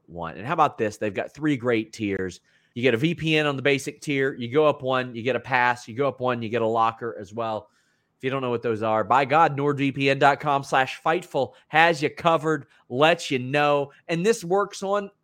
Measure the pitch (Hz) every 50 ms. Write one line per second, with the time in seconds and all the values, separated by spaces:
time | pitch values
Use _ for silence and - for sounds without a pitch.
0 | _ - 82 85 85 82 67 73 101 131 175 165 151 135 - - 113 104 101 -
1 | 110 107 95 117 - - - - 147 156 147 120 113 123 120 110 113 110 - -
2 | 110 101 95 95 95 92 90 - _ _ _ _ _ _ - 120 120 131 113 113
3 | 143 165 170 156 151 160 156 151 151 147 139 131 127 143 139 135 - 151 - -
4 | - 151 143 139 135 135 - - 120 120 123 151 156 147 135 - 131 131 131 127
5 | 127 127 117 117 107 127 120 117 117 123 131 123 123 123 120 120 - - 110 120
6 | 143 135 127 - 123 127 123 120 117 107 113 117 113 110 113 113 113 113 113 -
7 | 123 117 - - 104 92 107 113 113 113 110 104 - _ _ _ _ _ _ _
8 | _ _ _ _ - 131 131 135 131 123 120 117 - 120 113 101 113 110 110 110
9 | 107 95 117 131 143 120 147 160 165 151 143 135 143 147 147 131 139 139 123 135
10 | 139 135 139 139 147 143 143 - - 151 139 139 135 - 160 135 131 127 - -
11 | - 160 165 185 - - - 147 127 - - _ _ - - 156 165 170 170 143
12 | 151 139 - - - 170 165 156 139 160 156 147 127 _ _ _ _ - 120 127
13 | 151 160 175 170 - - 143 123 127 127 139 147 147 147 147 143 143 139 - _
14 | _ - 170 165 175 220 226 226 175 170 185 202 202 190 - - 196 190 202 208
15 | 202 196 _ _